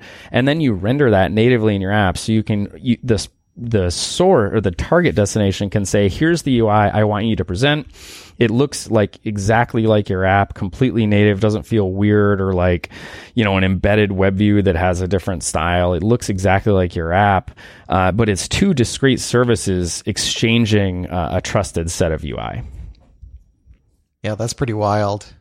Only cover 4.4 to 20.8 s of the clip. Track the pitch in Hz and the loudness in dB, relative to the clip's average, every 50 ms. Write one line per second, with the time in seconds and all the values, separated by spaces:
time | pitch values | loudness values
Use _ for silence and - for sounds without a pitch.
4.4 | 107 98 - 113 98 101 85 - - - 160 175 175 143 78 92 104 101 - 110 | 2 2 0 0 -2 -2 -2 -4 -2 0 2 2 2 2 2 2 0 0 0 0
5.4 | 104 98 95 - 104 98 - 107 101 - - 104 101 98 87 - 156 160 175 160 | 0 0 0 -2 -4 -4 -2 -2 -2 0 0 2 2 2 0 0 0 0 0 0
6.4 | - 147 131 117 113 107 104 107 104 101 - 107 107 104 104 101 104 113 104 95 | 0 0 0 2 2 2 4 4 2 2 2 2 0 0 0 0 -2 -2 -2 -2
7.4 | 92 - 92 90 127 143 147 151 - - - - - - - - - - - - | -2 -4 -2 0 2 2 2 0 -4 -8 -16 -20 -20 -20 -20 -20 -20 -20 -4 -2
8.4 | 120 113 101 120 143 143 - - - - 110 110 104 98 - - _ 113 107 104 | 0 0 2 0 0 -2 -2 -8 -6 -2 0 0 0 0 -4 -8 _ -8 -6 -4
9.4 | 98 101 107 113 120 - - 113 113 110 110 107 101 - 98 92 95 95 98 101 | 0 0 2 2 0 0 0 0 2 2 2 2 2 0 -2 0 2 2 2 2
10.4 | 98 - - - - 95 87 - 131 127 85 113 113 104 104 104 104 104 101 95 | 2 0 -4 -8 -8 -8 -2 -2 0 0 2 0 0 2 4 4 4 4 2 2
11.4 | 107 107 107 107 - - 113 110 101 92 92 98 104 104 104 104 104 101 104 95 | 0 0 0 -2 -4 -2 0 0 0 0 -2 0 2 2 4 4 4 2 2 0
12.4 | 95 95 95 90 87 90 90 82 - - - - - - - - - - _ 123 | 0 -2 0 2 2 2 0 0 -4 -10 -16 -18 -18 -18 -18 -18 -20 -6 _ 0
13.4 | 113 101 98 95 95 92 95 92 - 104 104 107 107 98 98 92 95 98 95 95 | 0 2 2 2 2 0 0 0 0 2 2 2 2 0 0 0 0 0 2 2
14.4 | 104 104 101 104 95 98 87 80 90 92 90 85 92 87 98 92 - - 95 80 | 2 2 2 2 2 2 0 2 0 0 0 -2 -2 -2 -2 -2 -2 -4 -6 -6
15.4 | - - - 85 78 85 87 90 90 90 90 82 85 107 117 123 - - 104 92 | -6 -6 -4 -2 -2 0 0 0 0 0 0 0 0 0 0 0 0 -4 -4 -2
16.4 | 95 98 92 98 - 113 101 95 92 90 - 90 82 82 85 95 104 101 98 92 | 2 2 2 2 2 2 2 2 0 0 -2 -6 -4 0 2 2 4 4 2 2
17.4 | - - - - - - - - - - - 95 92 92 90 104 117 107 101 90 | 0 -4 -12 -20 -20 -20 -20 -20 -8 -2 0 2 2 2 2 2 0 0 0 -2
18.4 | - - - - 190 202 185 131 117 - - - - 135 127 - - - - 120 | -4 -4 -2 0 0 2 2 2 0 -2 -2 0 0 0 0 0 -2 0 2 2
19.4 | 123 120 117 - - 101 95 90 90 85 - - - - - - - - - - | 2 2 2 0 0 -2 -2 -2 -2 -4 -6 -8 -8 -8 -6 -4 -4 -4 -2 -2
20.4 | - 113 113 117 117 101 107 104 | 0 2 2 2 2 2 2 2